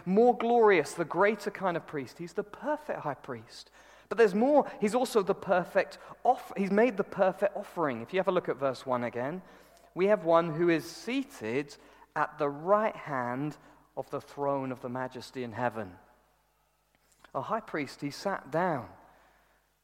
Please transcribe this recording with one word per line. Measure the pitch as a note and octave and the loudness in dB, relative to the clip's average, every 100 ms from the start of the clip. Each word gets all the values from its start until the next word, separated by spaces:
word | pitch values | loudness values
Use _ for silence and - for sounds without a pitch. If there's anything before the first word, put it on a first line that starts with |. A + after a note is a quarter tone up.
| F3 | 0
more | G3 A#3+ A#3+ | 6 6 6
glorious, | A#3 A#3+ G#3+ F#3 C#3 | 4 6 8 6 4
the | - | -2
greater | D#3 D#3+ G3+ A3 G#3 | -2 2 2 2 -4
kind | - F#3 E3 | -4 -2 -4
of | - | -6
priest. | D3 B2 - | -8 -8 -12
He's | E3+ | -10
the | - | -8
perfect | G3 - C4+ D4 - D#3 | -8 -8 -6 -6 -6 -6
high | D3+ | -6
priest. | C3+ - A#2 A2+ - - - - - - | -6 -8 -12 -14 -20 -20 -20 -20 -18 -4
But | G3+ | 4
there's | A3 | 4
more. | G3+ C4 D4 - - | 4 4 4 4 0
He's | G#3 | 0
also | A#3+ B3 A3 | 0 0 0
the | F#3 | 0
perfect | F#3 F3+ F#3 F3 F#3+ - - - - | 0 0 0 2 0 0 -4 -20 -2
off-, | A#3 B3+ - - | 0 0 -2 -4
he's | G3 | 0
made | G3+ B3+ G3 | 4 4 2
the | |
perfect | - F3 F#3+ F3 D#3+ F#3+ | -4 0 0 2 -2 -4
offering. | - F3+ D3+ A2+ | -8 -2 -2 -2
If | A#2 | -4
you | F#3 | -2
have | F#3 | 2
a | |
look | F3+ E3 | 0 0
at | B2+ | -2
verse | C#3 B2 C3 | -2 -4 -2
one | B2 | -2
again, | A#2+ A#2 C3 F3+ - - - - _ | -2 -4 -6 -6 -12 -20 -20 -20 _
we | E3 G3 | 0 2
have | G#3 | 4
one | E3 E3 E3+ | 4 4 4
who | D3+ F3 | 2 2
is | E3 - | 2 -2
seated | - - C4+ C4+ - A2 B2+ D3+ - - - - | -12 -6 -6 -6 -8 -4 -4 -6 -10 -20 -20 -8
at | D#3 D3 - | -4 -4 -2
the | D3 | -4
right | C#3+ E3+ G#3 G3+ | -2 2 2 2
hand | - - C3+ A#2+ B2+ D3+ - - _ _ - | -4 -6 -4 -4 -4 -6 -8 -16 _ _ -12
of | - | -8
the | C#3 | -10
throne | - - C#3 C#3 C3 | -10 -4 -2 -2 -4
of | A#2+ | -8
the | B2+ | -8
majesty | B2+ B2+ B2+ - C3 | -6 -8 -10 -12 -10
in | A#2+ | -8
heaven. | A2 B2 A2 G2 F2+ _ _ _ _ _ _ _ _ _ _ _ _ - | -2 -2 -2 -8 -12 _ _ _ _ _ _ _ _ _ _ _ _ -12
A | C#3 | -8
high | B2+ A3 | -4 -6
priest, | A3 E3+ C3+ - | -6 -6 -6 -8
he | C#3+ | -10
sat | - G3 F#3 C3+ | -6 -6 -6 -4
down. | D#3 F3+ C#3 G#2+ - - _ _ _ _ _ _ _ | -2 0 -2 -6 -16 -20 _ _ _ _ _ _ _